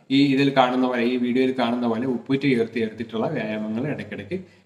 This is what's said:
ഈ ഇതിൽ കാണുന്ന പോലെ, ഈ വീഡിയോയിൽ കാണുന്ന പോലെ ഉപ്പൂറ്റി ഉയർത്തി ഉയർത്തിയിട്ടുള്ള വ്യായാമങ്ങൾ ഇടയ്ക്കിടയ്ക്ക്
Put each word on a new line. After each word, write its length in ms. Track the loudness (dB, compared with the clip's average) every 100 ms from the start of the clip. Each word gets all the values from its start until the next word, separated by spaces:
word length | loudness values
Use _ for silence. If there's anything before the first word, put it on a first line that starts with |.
| 0
ഈ 220 | 4 4
ഇതിൽ 200 | 4 4 4
കാണുന്ന 300 | 4 4 0
പോലെ, 140 | 0
ഈ 160 | 0 0
വീഡിയോയിൽ 380 | 0 2 2 2
കാണുന്ന 280 | 0 0 0
പോലെ 200 | 0 -2
ഉപ്പൂറ്റി 480 | -4 -2 0 2 2
ഉയർത്തി 240 | 0 -2
ഉയർത്തിയിട്ടുള്ള 480 | -4 -6 -8 -4 -4
വ്യായാമങ്ങൾ 600 | -4 -6 -6 -4 -4 -4
ഇടയ്ക്കിടയ്ക്ക് 560 | -6 -8 -12 -8 -10 -10 -20